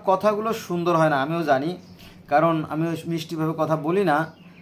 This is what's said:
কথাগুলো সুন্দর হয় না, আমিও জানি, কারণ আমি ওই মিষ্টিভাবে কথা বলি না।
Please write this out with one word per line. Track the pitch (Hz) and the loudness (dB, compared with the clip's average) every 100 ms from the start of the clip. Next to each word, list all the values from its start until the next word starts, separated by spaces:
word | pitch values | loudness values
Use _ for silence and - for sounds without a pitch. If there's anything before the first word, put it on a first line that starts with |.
| - | 0
কথাগুলো | 185 208 208 220 | 2 2 0 -2
সুন্দর | - - 175 170 165 | -4 -4 -4 0 2
হয় | 160 | 4
না, | 143 | 2
আমিও | 139 170 | 0 -2
জানি, | 151 131 151 180 - - - - - | 2 2 0 -6 -12 -20 -20 -18 0
কারণ | 147 165 160 156 | 2 4 2 -2
আমি | 151 165 | -2 -2
ওই | 160 165 | -4 -4
মিষ্টিভাবে | 165 - 160 156 160 | -6 -6 -4 -4 -2
কথা | 156 156 | 0 0
বলি | 147 190 | 0 0
না। | 185 147 160 - - - | 2 2 0 -8 -20 -20